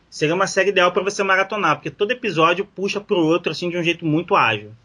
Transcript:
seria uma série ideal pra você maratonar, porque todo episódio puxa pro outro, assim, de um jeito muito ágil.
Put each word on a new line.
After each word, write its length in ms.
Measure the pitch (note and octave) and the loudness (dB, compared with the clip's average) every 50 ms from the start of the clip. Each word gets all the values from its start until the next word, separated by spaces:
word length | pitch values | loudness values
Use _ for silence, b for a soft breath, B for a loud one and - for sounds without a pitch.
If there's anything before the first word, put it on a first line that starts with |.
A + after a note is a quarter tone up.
| b b | b b
seria 240 | b - D#3 D3+ E3+ | b -4 -2 0 0
uma 120 | F#3 F#3+ | 0 0
série 240 | F#3 - G3 F#3 G3+ | 0 0 0 0 2
ideal 200 | F#3 F#3 F3+ F3+ | 4 4 4 4
pra 100 | F3+ G3 | 2 0
você 200 | F#3 G3+ G3+ - | -2 -2 -2 -2
maratonar, 540 | G3 F#3+ F#3+ F#3+ F#3+ F#3+ A3 G#3 F#3 D#3 C#3+ | 0 2 2 2 0 0 -2 -2 0 0 0
porque 140 | - - D#3 | 0 -4 -8
todo 200 | - - G#3 G#3 | -4 -2 -2 -2
episódio 540 | B3+ - - G#3 D#3+ D#3+ D#3 E3 F3 F3+ G3 | -2 -4 -6 -4 0 2 4 4 2 0 -4
puxa 360 | - _ F3+ F#3+ G3 G3 G3 | -8 _ -8 -6 -6 -6 -6
pro 160 | G3+ - G3+ | -4 -2 0
outro, 360 | F3 D#3+ D#3 E3 F3 F3 F3 | 0 2 2 2 0 -2 -4
assim, 180 | D#3 - F3+ F3 | -6 -6 -6 -6
de 80 | E3+ F3+ | -4 -2
um 40 | |
jeito 220 | E3 E3+ E3 E3 E3 | -2 -2 -2 -2 -2
muito 300 | D#3 D3 E3 F3 - G3+ | -2 0 0 0 2 2
ágil. 380 | E3 B2+ A2+ A2 G#2 G#2+ G#2 A2 - | 2 4 2 0 -2 -6 -12 -20 -20